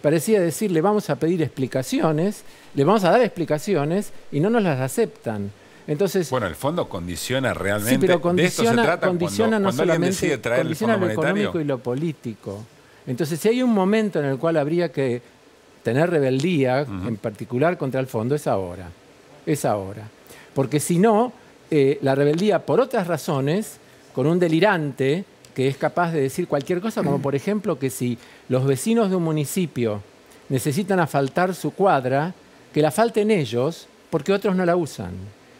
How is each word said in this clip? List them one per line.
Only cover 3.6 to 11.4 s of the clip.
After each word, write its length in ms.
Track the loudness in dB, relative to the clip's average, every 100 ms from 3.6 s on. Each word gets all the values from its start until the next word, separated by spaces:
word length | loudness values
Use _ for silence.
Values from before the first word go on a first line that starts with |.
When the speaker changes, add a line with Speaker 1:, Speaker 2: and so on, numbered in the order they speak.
| 0 0 0 -2 -4 -12 -6
Speaker 1:
y 80 | -2
no 100 | 2
nos 100 | 2
las 180 | 2 0
aceptan". 680 | -2 -2 -2 -4 -6 -6 -8 -10 -20 -18 -6
Entonces 400 | -2 0 0 0
Speaker 2:
Bueno, 160 | -2 -2
el 80 | -2
fondo 320 | -4 -2 -4
condiciona 640 | -6 -6 -8 -4 -2 0
Speaker 1:
Sí, 60 | -2
Speaker 2:
realmente. 480 | -2 -2 2 2 4
Speaker 1:
pero 120 | 2
Speaker 2:
De 260 | 2 2 2
esto 160 | 2
se 60 | 2
Speaker 1:
condiciona, 160 | 4
Speaker 2:
trata 240 | 2 2 0
cuando, 120 | 0 -2
Speaker 1:
condiciona 340 | 0 0 2
no 40 | 0
Speaker 2:
cuando 160 | 0
alguien 160 | 2 2
Speaker 1:
solamente, 180 | 0 0
Speaker 2:
decide 160 | -2 -2
traer 220 | 0 0
el 60 | 0
Speaker 1:
condiciona 260 | -2 0
Speaker 2:
fondo 120 | 2 0
Speaker 1:
lo 40 |
económico 260 | 0 0 0